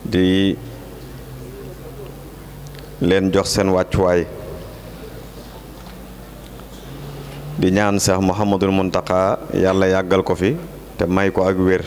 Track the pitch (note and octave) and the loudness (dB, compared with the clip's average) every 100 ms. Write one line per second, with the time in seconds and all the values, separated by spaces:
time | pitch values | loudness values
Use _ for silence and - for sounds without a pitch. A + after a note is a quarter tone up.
0 | - F#2+ F#2 F#2+ G2 F2 - - - - | 0 2 4 4 2 0 -6 -14 -16 -16
1 | - - - - - - - - - - | -16 -16 -14 -14 -14 -14 -14 -14 -14 -14
2 | - - - - - - - - - - | -14 -14 -16 -16 -16 -16 -14 -14 -16 -2
3 | F2 F#2+ F#2+ F#2+ F#2+ - F#2+ F#2 F#2 - | 4 4 4 2 2 2 4 4 4 4
4 | F#2 F2 E2 - - - - - - - | 4 4 2 -6 -12 -12 -14 -14 -16 -16
5 | - - - - - - - - - - | -14 -14 -16 -16 -16 -16 -16 -18 -16 -16
6 | - - - - - - - - C3+ C#3 | -16 -16 -16 -16 -16 -16 -16 -16 -16 -12
7 | C#3+ - - - - - F#2 F#2+ G#2 G2+ | -12 -12 -12 -12 -10 0 2 4 4 2
8 | G2 F#2 F#2+ F#2 G#2 G2 F#2+ F#2+ F#2+ F2+ | 2 4 2 2 2 4 4 4 2 0
9 | - F#2 F#2+ - - F#2+ F#2 F#2+ F#2+ F#2+ | 2 2 4 2 -2 2 4 4 4 4
10 | F#2 F#2+ F2+ F2+ F#2 D#3+ E3 - - - | 4 2 2 2 2 0 -6 -14 -18 -2
11 | F2 F#2 G2 F#2+ F#2 F#2 F#2 F#2 | 2 4 2 2 2 4 4 4